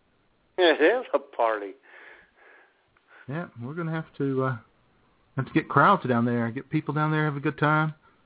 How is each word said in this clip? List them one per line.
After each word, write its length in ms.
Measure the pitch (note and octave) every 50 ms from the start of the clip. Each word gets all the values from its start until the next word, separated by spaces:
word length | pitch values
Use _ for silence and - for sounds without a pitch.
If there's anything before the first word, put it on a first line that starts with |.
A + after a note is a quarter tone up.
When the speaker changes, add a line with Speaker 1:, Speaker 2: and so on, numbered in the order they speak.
| _ _ _ _ _ _ _ _ _ _ - -
Speaker 1:
It 220 | F3+ E3 D3 B2
is 260 | D3 F3 A3+ B3+ A#3+ - -
a 40 | C#3+
party. 540 | C#3 - - - A#2 A2+ A2 G#2 G2+ G2 - _ _ - - - - - - - - _ _ _ - - - - _ _ _ _ _ _ _ _ _ _ - - - -
Speaker 2:
Yeah, 180 | C3+ E3 F3 - - A#2
we're 120 | A#2 B2+ D#3
gonna 180 | F3 E3+ D#3+
have 140 | D#3+ D#3+ D#3 - _ -
to, 260 | C#3+ C#3 C3+ C3 C3
uh, 120 | C3 B2+ A2 - _ _ _ _ _ _ _ _ _ _ _ _ _ -
have 100 | - C3+
to 60 | -
get 160 | - E3 D3+ -
crowds 380 | - C#3 D3+ F#3 G3+ E3+ -
down 180 | B2 B2 A#2 A#2
there, 260 | B2 A#2+ A#2+ A#2 A#2
get 180 | A2+ C3+ - -
people 240 | - D#3 D3+ - C#3+
down 160 | D3+ D3+ D#3
there, 140 | D#3 D#3 D3+
have 120 | D3+ C#3
a 40 | C#3+
good 180 | C3+ D#3 D3 -
time. 360 | D#3 D3 D#3 D3+ D#3 D#3 D3+ _ _ _ _ _ _